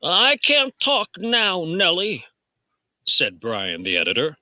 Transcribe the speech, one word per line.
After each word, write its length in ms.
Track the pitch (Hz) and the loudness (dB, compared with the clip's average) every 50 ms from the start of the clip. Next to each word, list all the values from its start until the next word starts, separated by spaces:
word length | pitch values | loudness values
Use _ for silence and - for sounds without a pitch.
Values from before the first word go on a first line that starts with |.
| - | -2
I 340 | - 175 190 226 262 294 | 0 2 4 4 4 2
can't 360 | 269 - - 285 294 269 269 - _ | 2 2 2 2 2 2 0 -4 _
talk 300 | - 269 285 247 208 - _ | -2 0 0 0 0 -4 _
now, 480 | - 185 226 233 240 220 208 185 185 170 | -8 -4 0 0 2 2 2 0 -2 -2
Nellie, 600 | 156 165 190 202 175 170 180 196 214 208 131 - - _ _ _ _ _ _ _ _ _ _ _ _ _ _ _ | -2 0 2 2 2 2 0 -2 -4 -4 -6 -10 -16 _ _ _ _ _ _ _ _ _ _ _ _ _ _ _
said 320 | - - - 143 107 92 85 | -2 0 0 0 -2 -4 -6
Brian, 440 | - 117 113 104 98 92 85 85 90 | -6 -4 -4 -4 -4 -4 -6 -4 -2
the 140 | 95 92 | 0 0
editor. 400 | 87 82 82 98 110 135 156 151 _ | 2 2 2 2 0 0 -2 -4 _